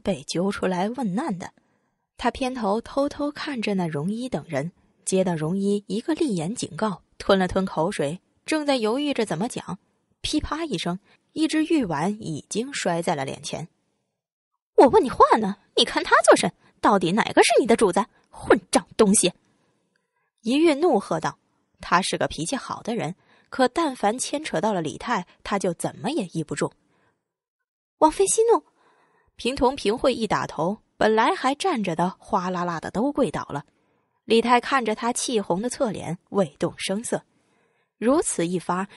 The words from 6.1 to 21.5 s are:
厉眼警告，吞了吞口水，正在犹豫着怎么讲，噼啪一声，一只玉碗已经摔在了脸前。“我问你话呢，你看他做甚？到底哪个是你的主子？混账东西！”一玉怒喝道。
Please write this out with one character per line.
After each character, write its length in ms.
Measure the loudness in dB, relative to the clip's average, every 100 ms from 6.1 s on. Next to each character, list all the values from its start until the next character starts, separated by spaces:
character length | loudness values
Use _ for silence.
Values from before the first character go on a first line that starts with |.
厉 200 | -2 0
眼 200 | -2 -4
警 200 | -6 -8 -4
告， 260 | -4 -6 _ -4
吞 200 | 2 2
了 80 | 2
吞 180 | 0 -2
口 240 | -2 -2
水， 300 | -2 -6 -6 _ _ -4
正 180 | -2
在 120 | 0 0
犹 240 | 0 0
豫 120 | -2
着 140 | -2 -2
怎 100 | -4
么 120 | -6
讲， 300 | -8 -10 -12 _ _ _ _
噼 200 | -4 -4
啪 240 | -4 -6
一 140 | -4 -4
声， 200 | -4 -6 _ _ _
一 160 | -4 0
只 160 | 0
玉 200 | 2 0
碗 280 | 0 -2 -2 -2
已 240 | -6 -8 -6
经 240 | -6 -6
摔 300 | -4 -2 -2
在 140 | -2 -4
了 80 |
脸 180 | -4 -10
前。 260 | -10 -10 -12 _ _ _ _ _ _ _ _ _ _ 6
“我 120 | 8
问 160 | 8
你 60 | 4
话 260 | 6 6 6
呢， 180 | 2 -6 _
你 100 | 0
看 200 | 0 0
他 100 | 4 6
做 120 | 8 6
甚？ 160 | 6 -4 _ _
到 180 | 2 4
底 120 | 4
哪 140 | 0 0
个 100 | 2
是 80 | 4 4
你 80 | 4
的 80 |
主 160 | 4 4
子？ 160 | 2 -2 _ _
混 280 | -4 2 2 4
账 160 | 0 2 2
东 160 | 4
西！” 180 | 4 2 -2 _ _ _ _ _ _ _ _ _ _
一 140 | -2 2
玉 160 | 4 4
怒 240 | 2 2
喝 180 | 0 -4
道。 180 | -4 -6 _